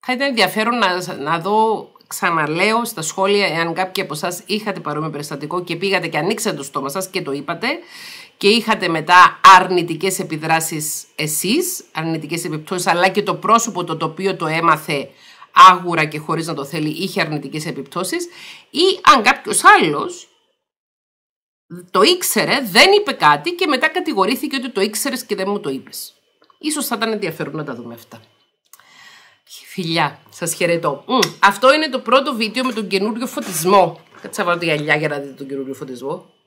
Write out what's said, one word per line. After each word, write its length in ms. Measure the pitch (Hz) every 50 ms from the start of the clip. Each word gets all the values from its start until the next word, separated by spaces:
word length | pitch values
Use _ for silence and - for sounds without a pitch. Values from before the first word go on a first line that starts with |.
| -
Θα 60 | - 254
ήταν 160 | 247 277 277
ενδιαφέρον 500 | 262 226 196 175 - 214 220 220 240 240
να, 360 | 214 185 180 180 180 - -
να 240 | - 135 147 165 170
δω, 500 | 160 190 208 220 220 220 214 - - - _ _ _
ξαναλέω, 760 | _ - - - 180 170 165 151 147 156 165 185 208 220 233 240
στα 180 | 233 - - 156
σχόλια, 440 | - - - 190 196 202 202 202
εάν 280 | 175 151 165 170 170 165
κάποιοι 280 | 165 190 185 - - 185
από 120 | 156 160
εσάς 280 | 151 - 175 175 175 -
είχατε 340 | - 190 214 214 214 190 175
παρόμοιο 300 | 160 156 147 151 160 160
περιστατικό 540 | 156 147 147 - 156 147 151 147 175 180 180
και 120 | 180 170
πήγατε 320 | 156 185 196 190 185 165 165
και 100 | 156 156
ανοίξατε 380 | 156 180 233 - - 220 170
το 60 | 151 139
στόμα 260 | - - 143 135 135
σας 200 | 135 196 185 185
και 140 | - 185 170
το 100 | 147 139
είπατε 360 | 143 147 - 170 170 - 247 302 349 - - - - - - - - - - _
και 120 | _ - 196
είχατε 400 | 214 233 220 220 220 - 185 170
μετά 520 | 170 160 156 156 175 180 180 165 - - - - 185
αρνητικές 640 | 185 185 185 185 180 175 170 165 156 160 190 185 -
επιδράσεις 840 | 185 151 165 151 156 160 160 165 160 - 165 156 151 151 - - - _ _
εσείς, 720 | - 151 151 156 - - 175 226 320 349 - - - - _ _
αρνητικές 520 | 160 160 160 160 165 156 143 170 165 170
επιπτώσεις, 420 | 180 156 156 156 - 196 180 180
αλλά 220 | 196 165 170 175 190
και 140 | 185 208 202
το 120 | 196 180
πρόσωπο 500 | 151 - - 220 226 220 247 185 175 175
το, 120 | 165 160
το 100 | 156 170
οποίο 300 | 156 156 - 190 196 180
το 100 | - 170
έμαθε 640 | 156 156 165 165 170 156 151 - - 156 143 131 - - _ - - - - - _ _ - 180 190
άγουρα 340 | 180 175 175 175 165 160 156
και 140 | 156 151 151
χωρίς 280 | 151 - 165 160 165
να 80 | 165 160
το 100 | 143 139
θέλει 240 | - - 160 156 151
είχε 320 | 151 - 185 185 - 202
αρνητικές 460 | 170 156 151 147 - 135 147 156 151
επιπτώσεις, 580 | 170 139 139 135 - - 175 190 185 - 349 349 - - - - - - - - _
ή 300 | - 269 339 392 381 - - - 294
αν 80 | 262 208
κάποιος 400 | 240 262 - - - 208 - -
άλλος 640 | - 427 381 220 165 147 143 - 359 359 - - _ _ _ _ _ _ _ _ _ _ _ _ _ _ _ _ _ _ _ _ _ _ _ _ _ _ _ _ _ 170 175 175 _
το 120 | _ 190 196
ήξερε, 580 | 302 359 359 - - - 220 165 147 196 269 277
δεν 280 | 214 170 220 294 381 392
είπε 200 | 415 415 - 247
κάτι 380 | - 160 151 147 147 - 349
και 160 | 349 349 370
μετά 220 | 330 277 247 - 320
κατηγορήθηκε 680 | 320 370 359 330 277 202 190 - 262 - - 294 -
ότι 140 | 269 240 269
το 100 | 240 196
ήξερες 440 | 190 214 214 - - 285 240 254 -
και 100 | _ 208
δεν 160 | 196 190 190
μου 100 | 208 202
το 100 | 175 151
είπες. 440 | 135 135 - - - - - - _ _ _ _ _ _ _ _ _ _
Ίσως 280 | - 302 302 302 277
θα 80 | - 240
ήταν 160 | 214 220 226 220
ενδιαφέρον 440 | 208 - 170 156 - 160 143 143
να 80 | 160 151
τα 100 | 139 127
δούμε 200 | 117 117 120 120
αυτά. 260 | 120 - _ - 117 110 _ _ _ _ _ _ _ _ _ - _ _ _ _ - - - - - _ _ _ _ _ _ - - - -
Φιλιά, 540 | - - 180 165 160 165 160 143 147 - _ _
σας 240 | - - 175 165 156
χαιρετώ. 500 | - 185 175 170 165 160 160 139 135 -
Μμ, 120 | - 240 254 196 156 - - -
αυτό 320 | 196 196 202 - 262 285
είναι 140 | 311 311 311
το 100 | - 254
πρώτο 360 | 208 226 240 269 277 302 277
βίντεο 300 | 220 226 214 - 254 262
με 80 | 262 240
τον 160 | 220 214 185
καινούριο 380 | 180 190 190 220 233 233 262
φωτισμό. 760 | 254 - - 247 - 185 156 160 180 202 202 180 156 151 - - _ _ -
Κάτσε 200 | - - - -
να 60 | 196
βάλω 120 | 175 175 170
τη 60 | 170
γυαλιά 320 | 165 156 147 147 151 151
για 120 | 151 156 151
να 100 | 147 143
δείτε 140 | 139 143 135
τον 160 | - 143 135
καινούριο 260 | 139 135 135 131 135
φωτισμό. 560 | - 156 131 127 120 131 139 160 190 - _ _ _ _